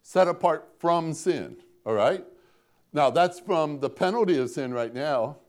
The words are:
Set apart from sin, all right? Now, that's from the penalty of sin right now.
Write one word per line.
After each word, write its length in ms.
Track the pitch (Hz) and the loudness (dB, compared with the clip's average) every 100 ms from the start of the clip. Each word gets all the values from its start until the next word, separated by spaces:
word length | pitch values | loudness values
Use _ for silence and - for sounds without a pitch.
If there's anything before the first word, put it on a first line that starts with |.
Set 280 | - 185 180 | 0 2 2
apart 460 | 175 175 156 - _ | 2 0 0 -6 _
from 340 | 170 170 165 | 2 2 0
sin, 440 | 156 185 151 90 - _ _ | -2 -2 -2 -6 -14 _ _
all 80 | 110 | -2
right? 300 | 107 117 185 - - _ _ _ _ _ | 2 2 2 -8 -20 _ _ _ _ _
Now, 160 | 147 135 | 0 2
that's 320 | 151 180 175 | 4 0 -2
from 400 | - 170 151 143 | -4 -2 -2 -4
the 80 | 135 | -6
penalty 480 | - 185 233 196 151 | -2 -2 0 0 0
of 120 | 123 | 0
sin 240 | 135 127 | -4 -6
right 200 | 123 117 | -4 -6
now. 440 | 120 151 135 117 147 | -4 -2 -2 -2 -8